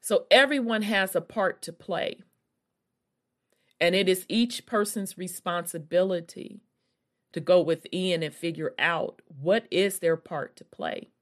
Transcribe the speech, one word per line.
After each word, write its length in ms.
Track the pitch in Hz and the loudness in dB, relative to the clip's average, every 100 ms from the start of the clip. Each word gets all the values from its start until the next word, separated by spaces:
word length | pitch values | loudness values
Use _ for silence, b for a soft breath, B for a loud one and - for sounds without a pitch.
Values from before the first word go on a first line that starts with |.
| - | 2
So 200 | 202 - | 0 6
everyone 520 | 220 269 285 233 220 | 6 6 2 0 -2
has 340 | 208 208 190 180 | 0 0 0 -2
a 40 | |
part 420 | 165 - 190 - | -4 -2 -2 -4
to 100 | - | -14
play. 480 | 165 - 170 - - - _ _ _ _ _ _ _ _ _ _ _ _ _ _ _ | -16 -8 -4 -4 -8 -18 _ _ _ _ _ _ _ _ _ _ _ _ _ _ _
And 120 | 170 | 2
it 160 | 180 190 | 4 2
is 160 | 190 - | 0 0
each 360 | 226 240 - | 0 0 -2
person's 540 | - 220 208 - 196 - | -4 -2 -2 -4 -8 -8
responsibility 1400 | 180 - - 175 175 170 151 175 190 175 165 - - - _ _ _ _ _ _ _ | -10 -8 -4 -4 -4 -8 0 2 2 0 -6 -14 -16 -16 _ _ _ _ _ _ _
to 80 | - | -10
go 200 | 160 180 | 4 4
within 640 | 156 165 - 180 185 170 | 6 -2 -4 -4 -2 -2
and 100 | 156 | -4
figure 400 | - 170 165 156 - | -6 -8 -4 -6 -2
out 420 | 156 170 - - _ | 0 0 -4 -8 _
what 400 | 143 147 214 226 | -8 0 0 2
is 300 | 165 196 190 | 0 0 0
their 180 | 170 160 | 0 -2
part 380 | - 156 - - | -4 -10 -10 -14
to 60 | |
play. 440 | - - 80 - - _ | -20 -8 -8 -8 -12 _